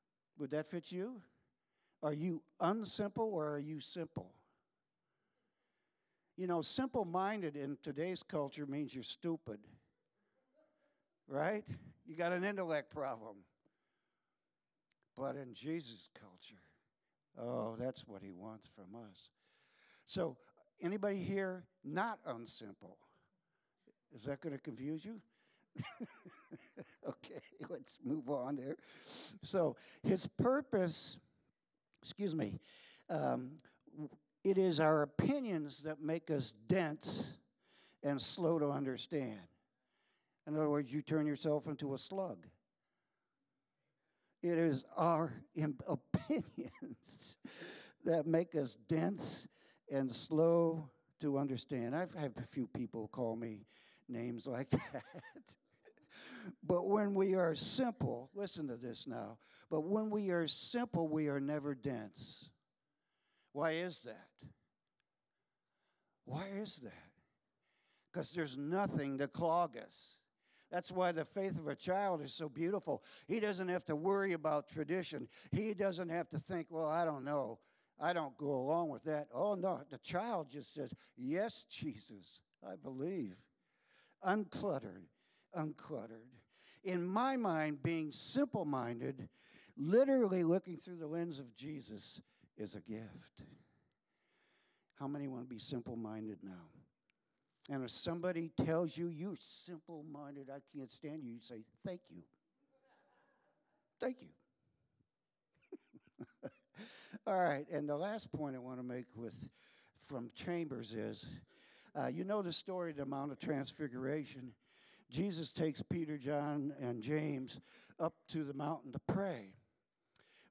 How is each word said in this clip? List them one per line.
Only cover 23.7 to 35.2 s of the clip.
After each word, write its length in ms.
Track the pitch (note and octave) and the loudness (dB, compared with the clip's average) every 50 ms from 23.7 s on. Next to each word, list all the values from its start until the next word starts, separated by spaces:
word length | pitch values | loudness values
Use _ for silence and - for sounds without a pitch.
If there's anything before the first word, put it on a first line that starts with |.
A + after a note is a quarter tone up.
| _ _ _ _ _ _ _ _ D3 | _ _ _ _ _ _ _ _ -18
Is 80 | B2 G#2 | -10 -6
that 180 | C3 C#3+ C3+ | -6 -6 -4
gonna 160 | - E3 C#3+ C3 | -4 -6 -6 -6
confuse 480 | - D#3 A#2+ A2+ C3 C#3+ D#3 D#3+ D3+ | -6 -8 -8 -6 -4 -4 -4 -4 -6
you? 160 | G3+ A#3 G#3 - _ _ _ _ _ _ _ _ _ _ - | -8 -12 -12 -14 _ _ _ _ _ _ _ _ _ _ -10
<laughs> 300 | - - - - B3 - - - - F#3 - - - - - - - - _ - - - - _ - - | -10 -10 -8 -10 -10 -10 -10 -16 -20 -20 -20 -20 -16 -16 -16 -16 -16 -18 _ -16 -16 -16 -16 _ -8 -8
Okay, 340 | - - - - - E3 - - - - D3 - | -8 -8 -12 -12 -12 -14 -14 -16 -14 -12 -8 -8
let's 300 | - - - - - - - | -8 -8 -8 -12 -14 -8 -4
move 260 | B2 C#3+ D#3 C3 A#2+ | -2 -2 -2 0 0
on 260 | D3 C3+ B2 C3 D3 | 0 0 0 0 -2
there. 220 | C#3 B2+ C#3 D#3+ - - - - - - - - - - - - - | -2 -2 -4 -6 -8 -10 -16 -20 -20 -16 -12 -12 -10 -10 -12 -12 -10
So, 340 | - - - F#3+ E3+ D3+ A#2+ - - - - - - | -6 0 4 4 6 4 4 0 -6 -18 -16 -2 4
his 240 | - F#3+ F#3 - - | 4 4 4 2 -2
purpose, 880 | - - - B3 C4 C#4+ - - - G3+ F#3 E3+ D#3+ - - - - - - _ _ _ _ _ _ _ _ _ _ _ _ _ _ _ | 0 4 6 8 8 6 4 4 4 6 6 6 4 0 -4 -6 -8 -10 -14 _ _ _ _ _ _ _ _ _ _ _ _ _ _ _
excuse 340 | - - - - G3+ F#3+ D#3 | -14 -14 -6 -4 -2 0 2
me, 240 | D#3+ B2+ G2+ G2 - - - - - - - - - - - | 0 0 0 -2 -6 -10 -14 -20 -20 -20 -20 -20 -20 -6 -2
um, 420 | F3+ D3+ C#3+ C3 B2 B2 B2+ B2+ D3 D#3+ - - _ _ _ - - D3+ D3+ C#3+ - - _ _ _ _ - | 0 2 2 2 2 2 0 -4 -8 -14 -18 -20 _ _ _ -16 -10 -10 -10 -10 -10 -16 _ _ _ _ 2
it 140 | G3 G3 F#3 | 4 6 6
is 220 | F#3+ F#3 E3+ C#3+ | 6 6 6 8
our 220 | D#3+ D#3 D#3+ D#3 D3 | 8 8 8 8 6
opinions 800 | C#3 - - | 4 2 2